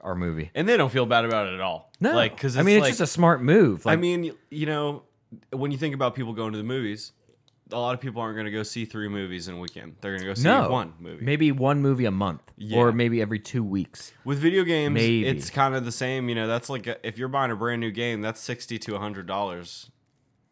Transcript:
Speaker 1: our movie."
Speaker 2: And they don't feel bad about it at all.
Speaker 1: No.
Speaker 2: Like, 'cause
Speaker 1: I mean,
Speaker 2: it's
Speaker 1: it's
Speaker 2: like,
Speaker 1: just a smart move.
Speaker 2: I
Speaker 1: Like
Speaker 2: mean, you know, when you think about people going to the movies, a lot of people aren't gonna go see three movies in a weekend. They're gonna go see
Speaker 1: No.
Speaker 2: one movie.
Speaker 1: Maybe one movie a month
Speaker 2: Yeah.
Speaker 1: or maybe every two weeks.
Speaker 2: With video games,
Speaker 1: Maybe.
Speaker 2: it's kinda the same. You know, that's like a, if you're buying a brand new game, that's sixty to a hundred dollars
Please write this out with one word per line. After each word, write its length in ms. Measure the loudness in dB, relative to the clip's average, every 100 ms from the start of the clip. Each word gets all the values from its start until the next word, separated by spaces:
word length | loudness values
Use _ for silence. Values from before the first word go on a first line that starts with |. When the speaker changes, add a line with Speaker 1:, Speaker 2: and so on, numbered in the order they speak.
Speaker 1:
our 140 | -6 -2
movie." 340 | -2 -2 -4 -2
Speaker 2:
And 120 | 2
they 80 | 2
don't 140 | 2
feel 140 | 2 2
bad 200 | 4 4
about 220 | 0 0
it 40 |
at 80 | -2
all. 300 | -4 -6 -10 -2
Speaker 1:
No. 160 | 0 4
Speaker 2:
Like, 200 | 2 0
'cause 180 | -2 2
Speaker 1:
I 60 |
mean, 140 | 6 8
Speaker 2:
it's 100 | 6
Speaker 1:
it's 60 |
Speaker 2:
like, 40 | 2
Speaker 1:
just 20 |
a 60 | 0
smart 300 | 4 4 6
move. 420 | 6 8 8 4 2
Speaker 2:
I 60 |
Speaker 1:
Like 80 | 2
Speaker 2:
mean, 320 | 2 0 -4 -8 -12
you 160 | -6 -2
know, 380 | -2 -2 -4 -12 _ _ -20 -10
when 180 | -4 -4
you 60 | -2
think 160 | -4
about 220 | 0 -2 -2
people 180 | -6
going 200 | -4 -4
to 40 | -4
the 60 |
movies, 480 | -4 -4 -4 -6 -12 _ _ _ _ _ -10
a 60 | -4
lot 160 | -2
of 60 | -2
people 180 | -4 -6
aren't 160 | -6 -4
gonna 120 | -4
go 140 | -4
see 220 | -4 -6 -8
three 240 | -6 -6
movies 380 | -6 -6 -8 -10
in 60 | -10
a 40 |
weekend. 380 | -12 -12 -16 -12
They're 140 | -8 -6
gonna 100 | -4
go 40 |
see 120 | 0 4
Speaker 1:
No. 220 | 4 4
Speaker 2:
one 240 | 0 -2 -10
movie. 240 | -16 -8
Speaker 1:
Maybe 280 | -2 2 2
one 280 | 2 2 4
movie 240 | 4 2 2
a 60 |
month 300 | 2 0 -4 -12 -14
Speaker 2:
Yeah. 220 | 0 4
Speaker 1:
or 120 | 6
maybe 300 | 4 2 2
every 180 | 0 -4
two 240 | -4 -4
weeks. 500 | -2 -2 -4 -8 -20 -12
Speaker 2:
With 160 | -6 2
video 240 | 2 4
games, 320 | 2 2 2 2
Speaker 1:
Maybe. 320 | 4 4 2
Speaker 2:
it's 240 | -2 -2
kinda 280 | 0 0 0
the 120 | -4
same. 360 | -4 -2 -2 -2
You 60 |
know, 140 | -2 -2
that's 220 | -2 -4
like 160 | -8 -8
a, 180 | -8 -8
if 120 | -8
you're 80 | -4
buying 240 | 0 0
a 40 | 0
brand 260 | -2 -2
new 100 | -4
game, 320 | -4 -4 -4
that's 160 | -6 -8
sixty 380 | -8 -10 -8 -10
to 160 | -6 -6
a 40 |
hundred 280 | -6 -8 -6
dollars 640 | -4 -4 -6 -12 -16 -18 _ _ _ _ _ _